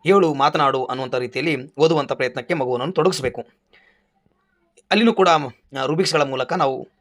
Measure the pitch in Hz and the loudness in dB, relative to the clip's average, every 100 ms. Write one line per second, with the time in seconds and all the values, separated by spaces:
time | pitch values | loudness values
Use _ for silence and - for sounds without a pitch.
0 | 156 196 170 139 143 156 143 135 131 131 | 4 4 4 2 0 2 0 0 -4 -6
1 | 127 127 123 127 156 139 139 - 160 156 | -4 -4 -4 -4 -4 -4 -8 0 2 2
2 | 135 135 127 123 120 170 127 123 139 185 | -2 -2 -2 -4 -6 -4 -2 -2 -2 0
3 | 165 170 135 120 - _ _ _ _ _ | 0 0 -6 -8 -16 _ _ _ _ _
4 | _ _ _ _ _ _ _ _ _ 202 | _ _ _ _ _ _ _ _ _ 2
5 | 233 - 185 160 139 - _ 135 135 156 | 2 4 4 4 0 -12 _ -6 -2 0
6 | 185 156 143 131 127 180 143 131 - _ | 0 0 0 -2 -4 0 0 -2 -10 _